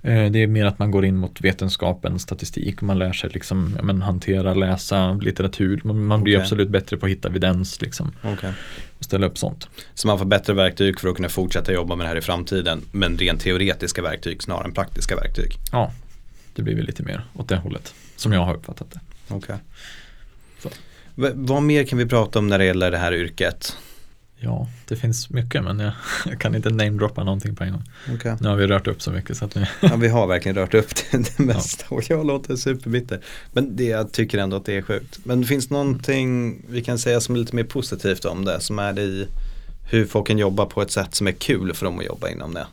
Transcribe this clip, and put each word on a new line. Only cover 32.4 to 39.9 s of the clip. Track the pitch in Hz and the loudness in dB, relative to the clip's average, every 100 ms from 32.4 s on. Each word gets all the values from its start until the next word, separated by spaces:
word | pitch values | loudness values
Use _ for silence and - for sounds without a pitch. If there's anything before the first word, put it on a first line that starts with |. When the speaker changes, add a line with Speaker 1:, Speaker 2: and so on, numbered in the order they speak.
| 139 127 | -4 -4
Speaker 2:
superbitter. | 135 131 113 123 123 98 - - - | -2 -4 -2 -2 -2 -10 -10 -16 -4
Men | - 135 101 | -2 -2 0
det, | 120 | 0
jag | 110 104 | 0 -2
tycker | - 110 104 | 0 0 0
ändå | 95 98 | 0 -2
att | 101 | -2
det | 98 | -4
är | |
sjukt. | 95 101 - - | -2 -4 -4 -14
Men | - 123 120 | -2 0 2
finns | 139 127 | 0 0
någonting | 143 139 123 - 135 131 123 117 - - | 0 0 -2 0 0 0 0 -2 -6 -8
vi | 123 | -6
kan | 120 120 | -2 -2
säga | 123 120 | 2 2
som | 117 123 | 2 -2
är | |
lite | 117 120 | 0 -2
mer | |
positivt | 113 135 127 92 98 90 98 | -2 -4 -4 -2 0 0 -2
om | 87 98 | -2 -2
det, | 82 | -2
som | - 104 | -4 -2
är | 101 101 | -2 -2
i | 101 95 98 - - - - - | -2 -4 -4 -4 -4 -8 -12 -12
hur | - | 0